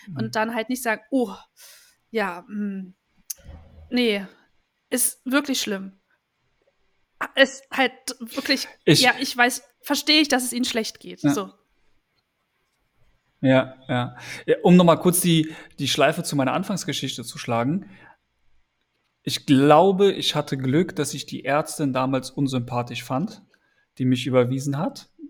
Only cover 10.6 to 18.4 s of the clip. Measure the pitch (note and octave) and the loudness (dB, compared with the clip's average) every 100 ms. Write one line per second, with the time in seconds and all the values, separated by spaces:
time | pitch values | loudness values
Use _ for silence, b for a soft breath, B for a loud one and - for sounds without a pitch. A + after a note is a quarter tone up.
10.6 | B3 A#3+ G#3+ - F3+ F3+ D3 D3 F#3+ _ | -2 -2 -6 -10 -18 -2 0 0 -4 _
11.6 | _ _ _ _ _ _ _ _ _ _ | _ _ _ _ _ _ _ _ _ _
12.6 | _ _ _ _ _ _ _ _ C3+ C3 | _ _ _ _ _ _ _ _ 2 2
13.6 | B2+ - - B2 B2 - B B - D#3+ | 2 -8 -6 -4 -4 -10 B B -2 2
14.6 | F#3+ F3+ E3+ D#3 F3+ F3 F3 E3 D#3 B | 8 8 8 6 4 2 2 2 0 B
15.6 | B - C#3 - C#3+ D#3+ E3 C#3+ C3 C3+ | B -8 -4 2 2 2 -4 -2 0 -2
16.6 | F#3+ F#3 D3+ C#3 C3+ - A#2+ - - A#2 | -4 -6 -6 -6 -8 -10 -12 -12 -4 -2
17.6 | A#2+ F#3 B B B _ _ _ | 0 -2 B B B _ _ _